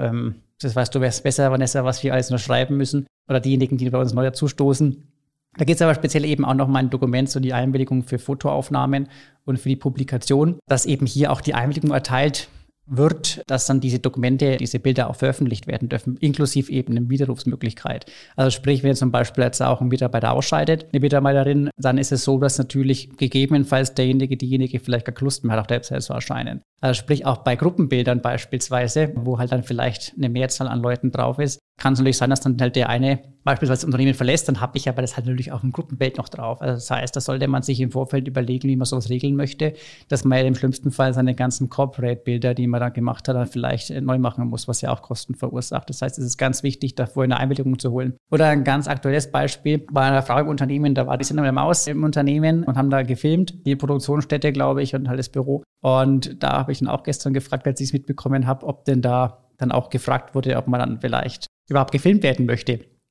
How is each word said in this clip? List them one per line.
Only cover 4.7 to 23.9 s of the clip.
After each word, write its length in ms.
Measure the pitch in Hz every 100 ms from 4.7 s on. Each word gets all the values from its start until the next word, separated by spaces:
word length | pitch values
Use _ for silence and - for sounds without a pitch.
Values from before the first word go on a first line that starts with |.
| 139 151 131 - _ _ _ _ -
Da 60 |
geht's 160 | 151 160
aber 140 | 165
speziell 320 | 156 147 156 151
eben 180 | 143
auch 80 | 127
noch 160 | 131 135
mal 120 | 135
ein 100 | 131
Dokument, 400 | 131 131 123 135
so 100 | 135
die 140 | 131
Einwilligung 480 | 123 127 131 131 127
für 160 | 120 123
Fotoaufnahmen 920 | - 135 143 143 135 139 131 139 139 - - _ -
und 120 | 131
für 120 | 131
die 60 | 135
Publikation, 840 | 139 131 131 127 - 139 160 175 -
dass 160 | 170
eben 220 | 175 139 131
hier 260 | 135 143
auch 80 | 135
die 140 | -
Einwilligung 380 | 135 127 151 147
erteilt 580 | 139 - 127 147 139 - - - _
wird, 560 | - 131 151 156 - - -
dass 180 | 131
dann 160 | - 135
diese 180 | 127 123
Dokumente, 600 | 123 - 123 131 139 131
diese 220 | 120 123
Bilder 280 | 139 127 117
auch 80 | -
veröffentlicht 500 | 131 131 131 104 -
werden 220 | 120 120
dürfen, 300 | 131 - 127
inklusive 520 | 147 139 139 135 131
eben 240 | 131 127
eine 140 | 117 120
Widerrufsmöglichkeit. 960 | 135 135 123 127 120 120 - 135 123 - - - -
Also 140 | 135
sprich, 320 | - 139 135
wenn 120 | 139 131
zum 140 | 127
Beispiel 320 | 123 120 -
jetzt 180 | 123 -
auch 180 | 127 123
ein 80 | 123
Mitarbeiter 440 | 131 127 117 113
ausscheidet, 560 | 123 - 156 151 160 -
eine 80 | 139
Mitarbeiterin, 680 | 143 143 139 139 135 143 143 -
dann 180 | 131 131
ist 160 | 139
es 100 | 135
so, 160 | - 135
dass 200 | 139 139
natürlich 580 | 127 139 135 135 - -
gegebenenfalls 800 | 135 135 139 147 139 131 135